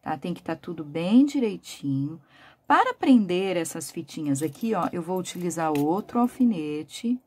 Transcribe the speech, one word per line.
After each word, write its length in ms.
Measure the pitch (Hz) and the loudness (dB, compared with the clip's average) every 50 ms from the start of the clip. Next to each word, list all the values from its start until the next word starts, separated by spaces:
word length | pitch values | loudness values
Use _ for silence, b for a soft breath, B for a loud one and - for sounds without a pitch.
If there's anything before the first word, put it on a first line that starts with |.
tá? 160 | _ 151 156 139 | _ -6 -8 -6
Tem 160 | - 180 170 | -4 -8 -8
que 80 | - | -6
tá 140 | - - 165 | -6 -8 -8
tudo 280 | 160 - - 170 165 156 | -8 -8 -10 -8 -8 -10
bem 420 | 147 147 160 165 180 214 247 277 | -8 -6 -4 0 4 6 6 6
direitinho. 920 | 285 - 285 247 214 190 175 _ - - - - 143 135 135 139 147 160 165 b b b b b b b b _ _ | 6 2 0 0 0 -2 -4 _ -16 -18 -8 -4 -2 -2 0 -2 -4 -6 -10 b b b b b b b b _ _
Para 260 | 285 339 453 508 494 | 2 2 2 0 -2
prender 640 | _ - 330 262 240 208 175 180 180 190 190 185 175 | _ 4 6 6 6 6 4 0 0 0 0 0 -2
essas 320 | 165 165 - 165 156 - | -2 -4 -6 -10 -10 -10
fitinhas 540 | - 170 165 - - - 156 147 139 135 151 | -10 -10 -12 -10 -8 -6 -2 0 0 0 0
aqui, 320 | 156 139 - - 226 220 | -4 -6 -4 -4 -2 0
ó, 140 | 190 - - | 0 -2 -2
eu 100 | - 180 | -4 -6
vou 160 | 165 165 185 185 | -4 -4 -4 -4
utilizar 540 | 175 - - 185 175 175 156 165 165 156 | -4 -6 -8 -4 -4 -4 -2 -2 -2 0
outro 480 | 151 143 143 151 165 202 214 - - 247 | 2 2 2 2 0 0 -2 -2 0 0
alfinete 1000 | 240 240 - - 254 240 214 165 151 151 151 151 156 143 - - - 233 247 247 _ | 0 0 2 2 2 2 2 0 -4 -4 -6 -6 -8 -10 -14 -6 -4 -4 -4 -4 _